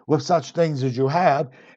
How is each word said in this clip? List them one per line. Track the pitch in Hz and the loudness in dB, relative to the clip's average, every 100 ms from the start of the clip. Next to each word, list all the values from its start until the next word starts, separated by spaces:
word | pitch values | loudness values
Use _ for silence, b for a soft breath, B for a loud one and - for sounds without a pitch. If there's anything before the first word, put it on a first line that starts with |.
| - | -2
with | 151 | -2
such | - 170 131 | 2 -2 -2
things | 175 165 139 | -2 0 0
as | 131 123 | -4 0
you | 135 | 0
have, | 165 180 139 131 B B | 2 2 2 -2 B B